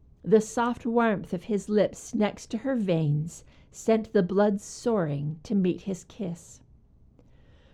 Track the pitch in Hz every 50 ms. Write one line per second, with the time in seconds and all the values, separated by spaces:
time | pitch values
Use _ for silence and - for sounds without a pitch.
0 | - - - _ - 170 208 220 214 - - 240 233 240 240 - - 240 226 240
1 | 233 226 208 - - - - 175 - - 208 196 180 - 208 208 180 - - -
2 | - - - 214 208 202 - - - - - 214 - 262 269 240 208 185 170 160
3 | 160 147 147 151 156 170 - - - - - - - _ - - - - 220 220
4 | 214 - - 208 185 180 185 196 208 214 202 208 - - - - - 247 226 208
5 | 165 147 143 143 143 151 156 165 - - - 202 180 180 - - - 196 190 175
6 | - - - - 208 170 170 - - - - - - - - - _ _ _ _
7 | - - _ - - - - - - - - - _ -